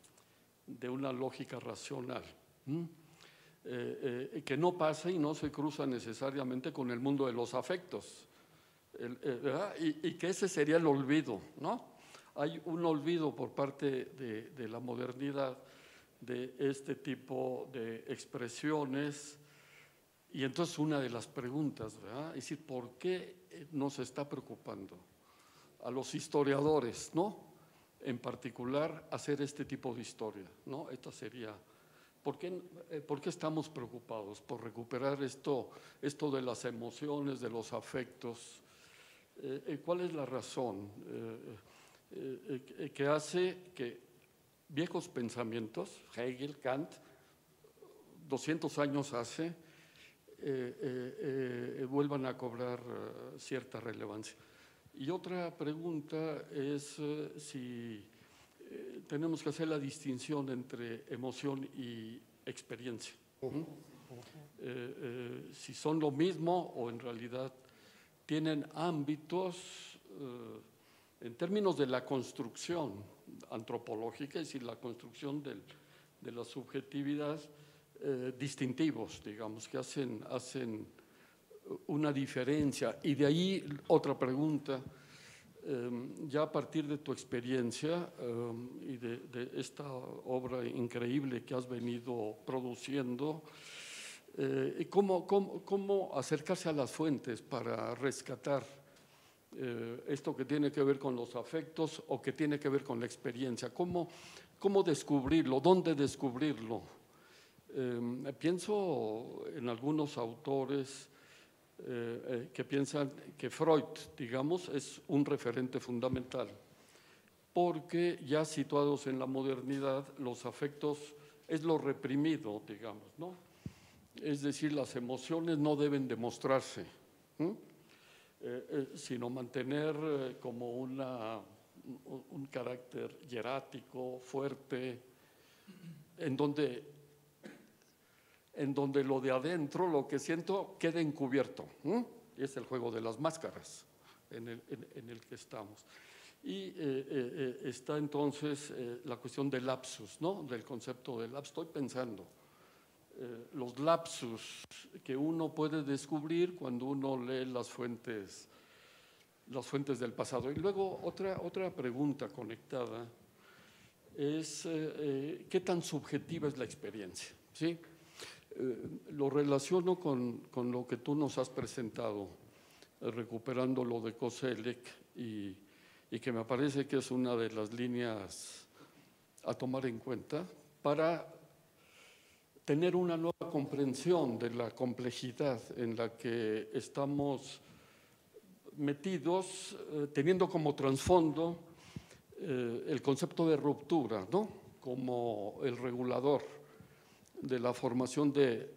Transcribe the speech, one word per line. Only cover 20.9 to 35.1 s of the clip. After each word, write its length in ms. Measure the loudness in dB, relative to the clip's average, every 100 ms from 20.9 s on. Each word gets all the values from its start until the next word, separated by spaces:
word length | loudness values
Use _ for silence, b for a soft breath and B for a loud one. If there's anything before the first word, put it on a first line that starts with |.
| 2
de 120 | 0
las 160 | -2 -6
preguntas, 720 | -6 -4 0 0 -2 -8 -8
¿verdad? 280 | -10 -8 -6
Es 60 | -8 -6
decir, 200 | -8 -6
¿por 320 | -6 -6 -4
qué, 480 | 0 0 -4 -14 -18
eh, 160 | -16 -6
nos 260 | 0 0 0
está 280 | -4 -4 -4
preocupando 680 | -6 -8 -12 -10 -10 -10 -14 -20 _ B B B B B -10
a 80 | -4
los 240 | -4 -4 -6
historiadores, 960 | 2 4 6 6 6 4 4 -2 -2
¿no? 240 | 2 2 0 -12 B B B B _
En 180 | -4 -4
particular, 920 | -4 -6 -8 -6 -2 0 0 -2 -8
hacer 280 | -6 -2 0
este 220 | 0 -4 -6
tipo 280 | -4 -4
de 80 | -6
historia, 480 | -8 -6 -6 -6 -12 -16 -10
¿no? 240 | -8 -8
Esta 220 | -10 -12
sería, 440 | -12 -12 -10 -10 -12 B B B B B _
¿por 160 | -6 -4
qué, 240 | -4 -6 -10 -16 -10
eh, 100 | -8
por 180 | -4 -2
qué 100 | -2
estamos 380 | -2 0 0 -2
preocupados 760 | -6 -8 -10 -8 -6 -6 -10
por 220 | -10 -8
recuperar 600 | -8 -8 -6 0 2